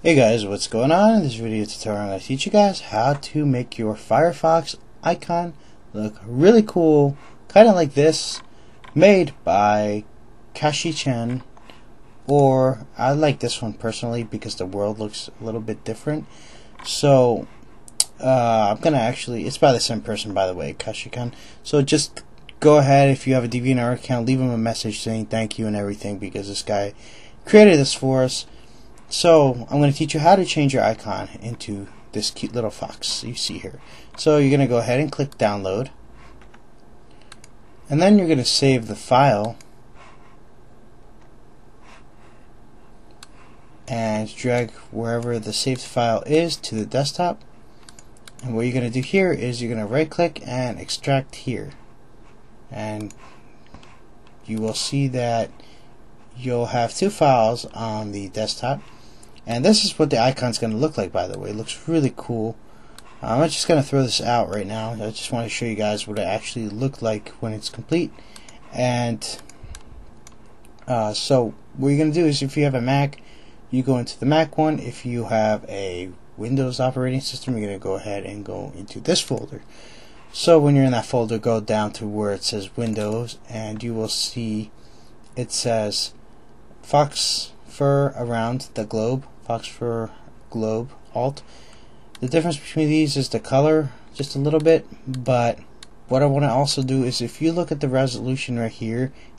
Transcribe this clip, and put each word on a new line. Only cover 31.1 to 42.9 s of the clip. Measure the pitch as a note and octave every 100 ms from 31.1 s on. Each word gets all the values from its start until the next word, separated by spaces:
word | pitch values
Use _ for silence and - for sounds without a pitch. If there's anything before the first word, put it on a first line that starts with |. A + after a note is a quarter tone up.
| G2 G2 A2
into | A2+ A#2 - G2+ G2 - -
this | G#2+ G#2+
cute | - G#2+ A#2
little | A2
fox | - - - - -
you | A#2 B2
see | - -
here. | - C3 - - - -
So | D#3 D3+
you're | C#3
gonna | C#3 C3
go | A#2+
ahead | A2 B2
and | D3
click | - C#3+ -
download, | A2 G2+ F#2+ G2 C3+ - - - - - - - - - - - - - - - - - - - -
and | C#3+
then | F#3 G#3
you're | E3+
gonna | D3
save | A#2 - C#3 B2+ A2
the | G#2
file | - B2+ C#3+ G#2 G#2+ - - - - - - - - - - - - - - - - - - - - - - - - - - - - - - - - - -